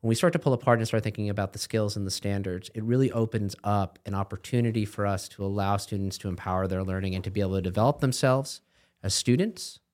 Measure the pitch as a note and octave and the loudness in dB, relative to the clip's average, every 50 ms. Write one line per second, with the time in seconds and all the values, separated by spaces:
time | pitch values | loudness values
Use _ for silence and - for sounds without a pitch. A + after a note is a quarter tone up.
0 | - A2+ A2+ - - F3 E3 E3 - D3 C3 A#2+ - - A#2+ A2+ A2+ A2+ - A2+ | 4 2 2 4 4 2 2 4 2 2 2 4 4 4 4 4 4 0 0 0
1 | G#2+ A2 G#2 - G#2 G#2 G2+ G#2+ G2+ F#2+ - - - - - A2 G#2+ G#2 G#2 G#2 | 0 0 -4 -2 -2 -2 0 0 -2 -2 -4 -8 -8 -2 0 0 0 0 0 -2
2 | G2 F#2+ - - - G2+ G2+ G2 F#2+ F#2 F2+ F#2 F#2+ - _ A2+ G#2+ A2+ A#2+ C3 | -4 -4 -4 -4 -2 -2 -2 0 -2 -2 -4 -6 -8 -10 _ -6 -2 2 2 4
3 | C3+ B2 - A#2 A2+ A2 - A2 G#2 F#2+ - - - G2+ G#2 G2+ G2 F2+ - - | 4 2 2 0 0 0 0 -2 -2 -2 -4 -4 0 2 2 2 2 0 -4 -12
4 | _ - G2+ G2 G2 - - G2 - - - B2 A#2+ A#2 A2 A2+ G#2 G2+ - - | _ -4 -2 -2 -2 -4 -6 -12 -8 -2 0 2 2 2 0 0 -2 -2 -2 -2
5 | G2+ G2+ G2 F#2+ - - - - G2 G2 G2 G#2 G2 G2 G2+ G2+ - - G#2+ G2 | 0 0 0 -2 -4 -10 -10 -6 -4 -2 0 0 2 2 2 0 0 -4 -4 -2
6 | G2 F#2+ F#2 - - G2+ F2+ F2 - G2 F#2 F#2 F#2+ F#2 F#2 F#2 F#2+ F#2+ F#2 F#2+ | -2 -4 -4 -4 -6 -6 -6 -4 -4 -2 0 0 0 0 0 -2 -2 -2 -2 -2
7 | F#2+ F#2+ F#2 F#2+ F#2 - F#2+ G#2 G2+ F#2 F#2+ F#2+ F2+ F2+ F2 G#2+ A2 C3 D3 - | -2 -2 -4 -4 -4 -4 -2 -2 0 0 0 0 -2 0 0 2 2 2 2 2
8 | - C3 B2+ - - C3 C3 C3+ C#3 - - - _ _ _ _ _ _ _ _ | 0 0 0 2 2 4 4 2 0 -4 -10 -14 _ _ _ _ _ _ _ _
9 | - F#2+ F#2+ - - - A#2+ C#3 F#3+ A3+ - - - - - - _ _ | -4 -2 -2 0 2 2 4 4 2 0 -2 -8 -12 -14 -14 -18 _ _